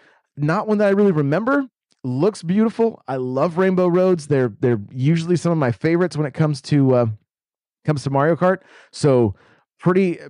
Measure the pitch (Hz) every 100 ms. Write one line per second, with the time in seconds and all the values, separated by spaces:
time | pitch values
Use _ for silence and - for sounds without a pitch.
0 | _ _ _ - 147 185 214 208 202 196
1 | 208 156 139 170 226 285 262 _ _ _
2 | 127 127 190 - 165 196 226 - 226 -
3 | - 131 127 131 165 165 190 180 180 175
4 | 185 180 143 139 123 104 127 113 101 127
5 | 135 165 165 170 170 160 127 117 160 170
6 | 180 147 147 - 156 147 - 147 135 123
7 | 117 107 _ _ _ _ _ _ - 147
8 | 139 135 147 160 180 190 _ - _ -
9 | 151 127 113 - _ _ _ _ 175 185
10 | 190 156